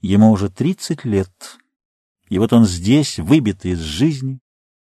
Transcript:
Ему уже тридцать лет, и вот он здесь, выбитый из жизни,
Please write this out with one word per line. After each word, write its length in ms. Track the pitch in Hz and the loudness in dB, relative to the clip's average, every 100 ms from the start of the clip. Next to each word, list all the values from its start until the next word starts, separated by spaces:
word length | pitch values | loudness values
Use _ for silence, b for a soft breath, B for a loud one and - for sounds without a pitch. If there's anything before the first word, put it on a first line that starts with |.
Ему 300 | 98 101 110 | 0 4 4
уже 200 | 104 98 | 4 -2
тридцать 540 | - 131 190 - 165 | -4 -4 -4 -6 -8
лет, 540 | 127 101 95 _ - - _ _ _ _ _ _ _ | -2 -2 -2 _ -20 -20 _ _ _ _ _ _ _
и 100 | 104 | -2
вот 140 | - | 2
он 140 | 120 113 | 4 2
здесь, 520 | 90 92 139 143 - | 0 0 0 0 -6
выбитый 540 | 82 151 110 95 92 | 0 2 2 -6 -6
из 80 | 90 | -6
жизни, 600 | 80 76 165 143 135 131 _ _ _ _ _ | -6 -2 -2 -2 -8 -12 _ _ _ _ _